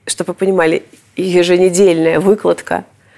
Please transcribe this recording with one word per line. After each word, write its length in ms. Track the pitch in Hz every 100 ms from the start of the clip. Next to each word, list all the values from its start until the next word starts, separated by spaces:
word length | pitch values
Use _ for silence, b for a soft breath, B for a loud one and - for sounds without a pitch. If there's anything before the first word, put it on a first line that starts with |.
| -
чтобы 220 | - 175
вы 60 |
понимали, 500 | 175 190 190 160 156 - - _ -
еженедельная 1040 | 185 180 175 180 185 175 196 165 160 160
выкладка, 640 | 196 214 175 170 - 87 - _ B